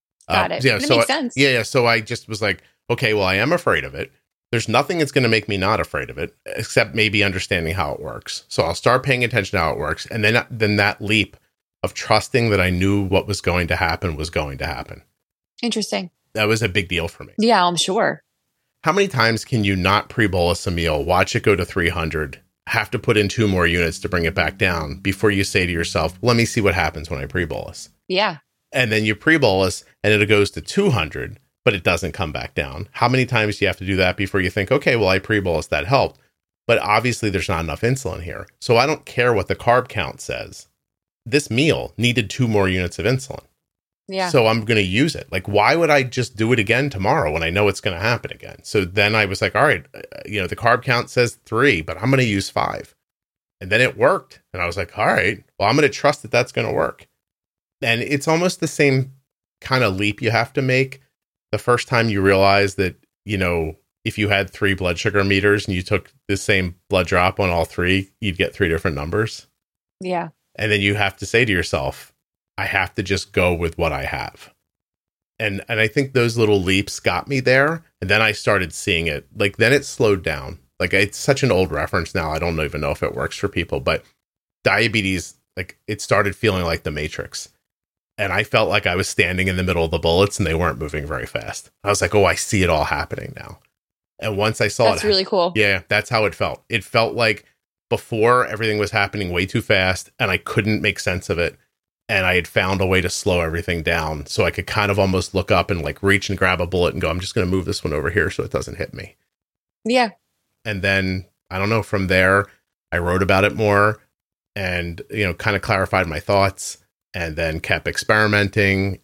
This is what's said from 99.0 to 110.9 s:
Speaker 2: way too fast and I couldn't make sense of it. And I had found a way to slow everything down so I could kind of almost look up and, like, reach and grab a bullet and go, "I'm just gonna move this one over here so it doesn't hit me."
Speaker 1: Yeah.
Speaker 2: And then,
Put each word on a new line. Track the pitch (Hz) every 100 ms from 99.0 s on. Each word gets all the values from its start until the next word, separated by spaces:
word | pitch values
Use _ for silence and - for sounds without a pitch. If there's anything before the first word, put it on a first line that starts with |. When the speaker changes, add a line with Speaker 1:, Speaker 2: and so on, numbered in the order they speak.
| 98 104 92
Speaker 2:
way | 87
too | 95 117
fast | - 101 92 92 - -
and | 110
I | 92
couldn't | - - 104 107
make | 101 98
sense | - 90 -
of | 85
it. | 82 - _ _ _ _ -
And | 101
I | 92 92
had | 82
found | 110 95 95
a | 92
way | 95
to | 85
slow | - 101 87
everything | 82 85 - 85
down | 80 82 78 78 69
so | -
I | 87
could | - -
kind | 107 104
of | 101
almost | 95 92 -
look | 95 -
up | 95 90
and, | 90
like, | 73 73
reach | 98 98 -
and | 92
grab | 92 87
a | 87
bullet | 87 85
and | 78
go, | 85
"I'm | 87
just | 95
gonna | 117 90
move | 95 85
this | 82
one | 87
over | 76 71
here | 92 82
so | -
it | 123
doesn't | - - -
hit | -
me." | - - _ _ _ _ _ _ _
Speaker 1:
Yeah. | 220 254 226 - _ _ _ _
Speaker 2:
And | 110 98
then, | 98